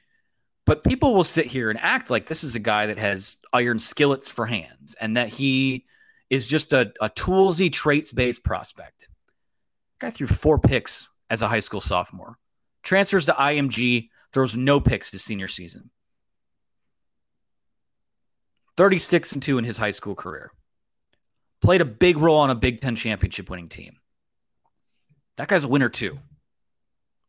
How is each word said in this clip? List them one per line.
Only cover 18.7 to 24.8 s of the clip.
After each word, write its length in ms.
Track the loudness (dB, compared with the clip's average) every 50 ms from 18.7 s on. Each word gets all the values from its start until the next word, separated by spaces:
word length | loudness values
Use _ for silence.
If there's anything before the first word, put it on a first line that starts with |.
| _
Thirty-six 560 | 4 4 4 4 2 2 2 2 2 0 -2
and 100 | -6 -4
two 160 | -2 -2 -2 0
in 60 | -2
his 140 | -4 -4 -2
high 120 | -2 -2
school 240 | -2 -4 -8 -8 -10
career. 380 | -10 -10 -12 -12 -12 -16 -20 _ _ _ _ _ _ _ _ _ _ _ _ _ _ _ _ _ _ _ _ _ _
Played 200 | 2 4 4 4
a 60 | 2
big 320 | 0 2 2 4 4 4 4
role 200 | 4 6 6 6
on 120 | 4 2
a 40 | 2
Big 260 | 0 -2 -2 -2 -2
Ten 140 | -6 -6 -6
championship 560 | -4 -4 -6 -2 -2 -2 -4 -4 -10 -12 -12
winning 180 | -12 -14 -12 -14
team. 280 | -16 -16 -16 -20 -20 _ _ _ _ _ _ _ _ _ _ _ _ _ _ _ _ _